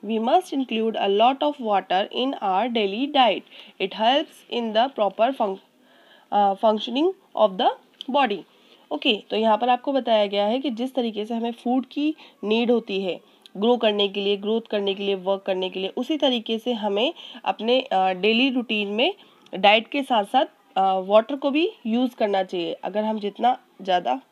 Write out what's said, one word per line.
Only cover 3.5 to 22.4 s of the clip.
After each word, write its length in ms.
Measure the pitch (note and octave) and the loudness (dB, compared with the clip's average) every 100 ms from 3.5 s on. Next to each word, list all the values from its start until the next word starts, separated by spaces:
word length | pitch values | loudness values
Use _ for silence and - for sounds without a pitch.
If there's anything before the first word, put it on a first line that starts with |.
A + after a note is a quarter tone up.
| - - _ | -20 -20 _
It 100 | F#3+ | -6
helps 640 | G3 A3 C#4 D#4+ - _ | 0 2 2 -2 -12 _
in 180 | A#3+ A3+ | -6 -2
the 180 | G#3+ C4 C4+ | 0 0 0
proper 380 | G3+ F#3+ A#3 C4+ | -2 2 -2 0
func-, 220 | G#3+ F#3+ _ _ _ _ _ - _ | -4 -4 _ _ _ _ _ -20 _
अ, 220 | G#3 G3+ | 2 2
functioning 580 | G3 A3+ G#3+ G#3 A#3+ E4+ F#4+ _ - | 4 2 2 -2 0 0 -2 _ 0
of 100 | G#3 F#3+ | 0 2
the 140 | D4+ C5 _ _ - C4 | -2 -2 _ _ -2 0
body। 220 | C4 G3 - _ _ - _ | 0 -2 -8 _ _ -20 _
ओके, 300 | D4 D4 G#3 - | -4 0 -2 -2
तो 60 | G3+ | 0
यहाँ 220 | A3 G#3+ | 2 2
पर 100 | B3 | 2
आपको 240 | B3 C#4+ | 0 0
बताया 340 | C4+ A#3+ A3 G#3 | -2 2 2 2
गया 200 | G3+ G3+ | 0 0
है 140 | B3 | 0
कि 100 | C#4+ | -2
जिस 240 | A3 B3+ | -4 -4
तरीके 320 | C4 A#3 G#3+ G#3+ | -2 -4 -4 -6
से 80 | |
हमें 180 | A#3 A3+ | -4 -4
फूड 340 | A3+ A#3+ B3+ B3 | -4 -2 -2 -2
की 280 | - D4 D#4 - _ | -4 -4 -4 -14 _
नीड 260 | G3+ A3 A#3 | -2 0 2
होती 300 | A#3+ A3+ G3 | 0 0 -4
है 200 | F#3+ - _ _ - F#3 | -4 -6 _ _ -18 -2
ग्रो 200 | A3+ A#3+ | 2 2
करने 320 | A3+ G#3 G3+ | 2 2 0
के 120 | G3+ | 0
लिए, 160 | G3+ G3+ | -2 -2
ग्रोथ 260 | G3 A3+ A3+ | 0 -2 -2
करने 240 | G#3+ G3+ | -4 -2
के 80 | G3 | -2
लिए, 120 | G3 | -2
वर्क 280 | G3 F3+ G3 | -2 -2 -2
करने 280 | G3 F#3+ F#3 | -2 -2 -4
के 100 | F3+ | -4
लिए, 80 | F#3+ - | -6 -6
उसी 200 | B3 D#4 | -4 0
तरीके 420 | C#4 B3 G#3+ A3+ | 0 0 -2 -4
से 140 | B3 | -2
हमें 420 | A#3 G#3 G3 C4+ - - - | -2 -2 0 0 -2 -18 -8
अपने, 360 | - G3 G#3+ C4 | -6 -4 0 0
अ, 320 | - F#3+ F#3 | 2 0 0
डेली 380 | F#3 G3+ A3+ C4+ | 0 0 2 2
रूटीन 380 | B3+ A#3 G#3+ G3+ | 0 -2 -2 -2
में 260 | G#3 D4+ G#4 - _ _ | 0 0 -2 -18 _ _
डाइट 340 | - G3+ A3 A3+ | 2 4 4 2
के 140 | C#4+ | -6
साथ 220 | C4+ A#3+ | 0 0
साथ, 220 | G3 C4 E4+ _ _ - | 2 0 0 _ _ 0
अ, 220 | F#3+ F#3+ | 0 0
वाटर 380 | F#3 G#3 A3+ C#4 | 4 4 4 -4
को 140 | C#4+ | -2
भी 200 | C#4+ F4+ - A3+ | 0 -2 -4 -2
यूज़ 300 | A#3 B3+ - | 0 0 0
करना 260 | A3 G3 | 0 0